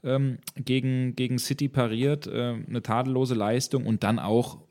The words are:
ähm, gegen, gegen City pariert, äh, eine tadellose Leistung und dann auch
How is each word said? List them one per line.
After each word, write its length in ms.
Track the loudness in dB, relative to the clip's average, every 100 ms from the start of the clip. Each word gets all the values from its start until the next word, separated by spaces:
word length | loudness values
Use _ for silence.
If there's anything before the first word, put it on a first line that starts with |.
ähm, 360 | 0 2 2 -2 -10 -10
gegen, 580 | 0 0 2 0 0
gegen 240 | -2 0 0
City 300 | -2 -2 0
pariert, 580 | 2 0 2 0 0 -4
äh, 280 | -4 -4 -4 -6
eine 160 | -6
tadellose 520 | 0 0 2 0 2
Leistung 500 | 2 2 0 0 -2
und 180 | 0 0
dann 160 | 2 0
auch 380 | 2 2 2 -8 -20